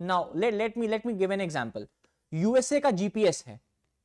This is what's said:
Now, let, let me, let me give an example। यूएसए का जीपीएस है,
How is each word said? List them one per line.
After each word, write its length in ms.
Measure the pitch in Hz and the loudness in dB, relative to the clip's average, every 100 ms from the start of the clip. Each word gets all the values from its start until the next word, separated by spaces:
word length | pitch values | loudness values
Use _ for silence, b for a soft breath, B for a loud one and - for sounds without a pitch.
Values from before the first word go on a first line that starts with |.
Now, 340 | 175 180 156 160 | 0 0 0 0
let, 0 | |
let 420 | 233 208 226 233 | 0 0 -2 -2
me, 0 | |
let 280 | 220 220 240 | -2 -2 -2
me 120 | 196 | 0
give 180 | 185 196 | 0 0
an 120 | 180 | -2
example। 380 | 147 113 107 104 _ _ _ _ | -4 -6 -8 -14 _ _ _ _
यूएसए 460 | 156 208 254 - 294 | 0 2 4 4 2
का 100 | 285 | 2
जीपीएस 560 | 180 202 220 196 147 120 | 2 0 2 2 2 -6
है, 140 | 107 _ _ _ _ | -18 _ _ _ _